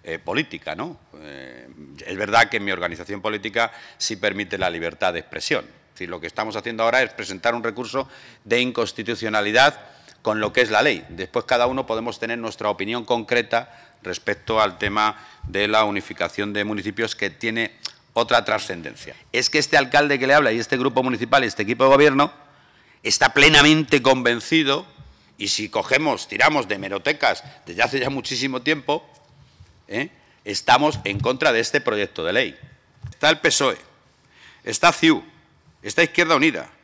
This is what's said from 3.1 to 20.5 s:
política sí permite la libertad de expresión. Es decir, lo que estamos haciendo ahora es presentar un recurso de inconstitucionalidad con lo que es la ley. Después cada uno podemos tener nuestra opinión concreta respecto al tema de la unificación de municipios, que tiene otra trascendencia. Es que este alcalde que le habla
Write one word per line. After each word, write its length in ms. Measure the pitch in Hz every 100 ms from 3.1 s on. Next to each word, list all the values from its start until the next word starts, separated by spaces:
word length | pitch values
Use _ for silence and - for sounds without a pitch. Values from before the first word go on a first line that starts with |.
| 101
política 520 | 107 107 110 107 113 - - -
sí 200 | - 104
permite 420 | 104 98 98 98
la 100 | 92
libertad 440 | 85 82 - 95
de 80 | 85
expresión. 440 | - - - 135
Es 300 | - - _
decir, 160 | - 87
lo 100 | 90
que 60 | 85
estamos 280 | - 110
haciendo 280 | 107 120 113
ahora 200 | 113 123
es 100 | 120
presentar 420 | - 98 95 117
un 100 | 120
recurso 440 | 113 107 117 131 131 - - -
de 160 | 98 117
inconstitucionalidad 1200 | 123 120 107 - 110 113 110 107 104 110 139 - - - - _
con 180 | - 107
lo 120 | 107
que 80 | 127
es 100 | 117
la 120 | 107
ley. 220 | 120 92 -
Después 360 | 85 92 120
cada 220 | - 123 123
uno 200 | 131 123
podemos 320 | 113 117 110
tener 200 | 113 120
nuestra 300 | 113 - 104
opinión 360 | 98 98 120
concreta 920 | 110 120 107 120 110 113 127 - - _
respecto 580 | - 90 - 104 - 110
al 180 | 104 90
tema 380 | 104 104 107 104 - - -
de 180 | 98 104
la 180 | 110
unificación 680 | 107 101 - 90 85 - 104
de 120 | 104
municipios, 520 | 104 104 98 101 113 -
que 140 | 98
tiene 420 | 76 117 113 113 _ - - _
otra 320 | - 117 120
trascendencia. 720 | 107 113 - 87 76 - - 67 _
Es 160 | 123 127
que 100 | 151
este 180 | - 151
alcalde 420 | 131 147 147 139
que 80 | 131
le 80 |
habla 180 | 143 135